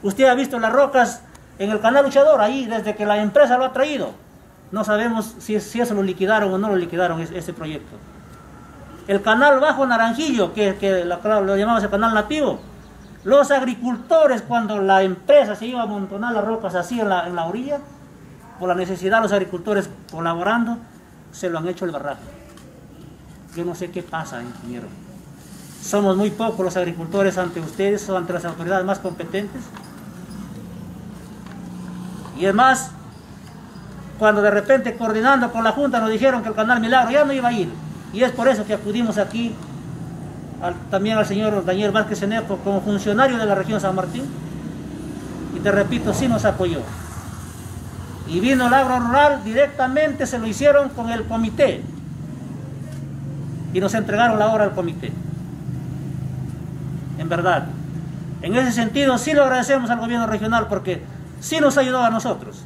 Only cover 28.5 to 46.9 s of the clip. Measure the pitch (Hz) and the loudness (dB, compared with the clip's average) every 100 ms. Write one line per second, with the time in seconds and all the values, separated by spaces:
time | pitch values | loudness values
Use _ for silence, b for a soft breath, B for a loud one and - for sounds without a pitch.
28.5 | 156 170 190 185 190 185 170 170 240 202 | -6 -2 0 0 -2 -4 -6 -6 -4 -6
29.5 | 135 - - - - - - - - - | -10 -12 -16 -18 -18 -16 -16 -16 -14 -14
30.5 | - - - - - - - - - - | -14 -14 -14 -14 -14 -14 -16 -16 -16 -16
31.5 | - - - - - - - - 135 190 | -14 -14 -12 -12 -12 -12 -12 -12 -2 2
32.5 | 202 262 254 - - - - - - - | 6 6 6 0 -12 -18 -18 -20 -20 -18
33.5 | - - - - - - - 214 208 208 | -18 -18 -18 -16 -16 -16 2 4 6 4
34.5 | 202 202 269 233 226 226 214 240 269 240 | 2 4 2 2 -4 -2 2 4 4 2
35.5 | 226 226 269 285 233 220 220 269 254 220 | 2 0 2 0 2 0 2 2 2 -2
36.5 | 214 214 247 226 262 233 277 285 269 240 | -2 2 2 4 4 6 4 4 2 0
37.5 | 226 165 - - - - 196 254 - 240 | 0 -2 -6 -12 -12 -10 0 0 4 2
38.5 | 220 202 214 202 208 233 208 196 226 233 | 2 0 -4 -2 -2 0 0 -2 -2 -4
39.5 | - - - - - - - - - - | -6 -12 -12 -12 -10 -10 -10 -12 -12 -14
40.5 | - 175 175 - 196 208 220 202 196 214 | -6 -6 -6 -2 0 2 2 2 2 0
41.5 | 208 175 185 208 208 208 196 196 226 220 | 0 0 2 2 2 0 -2 -2 -2 -2
42.5 | 190 196 196 208 202 208 208 269 240 214 | -4 0 -2 0 0 2 4 4 4 2
43.5 | 196 175 214 190 185 180 240 269 - - | 0 0 -2 0 -2 -4 -6 -8 -8 -10
44.5 | - - - - - - - - - - | -10 -10 -10 -12 -10 -10 -10 -10 -10 -8
45.5 | - 202 202 196 247 214 - 254 226 214 | -2 2 2 2 0 -2 0 0 2 2
46.5 | - 180 151 110 | 2 -2 -2 -6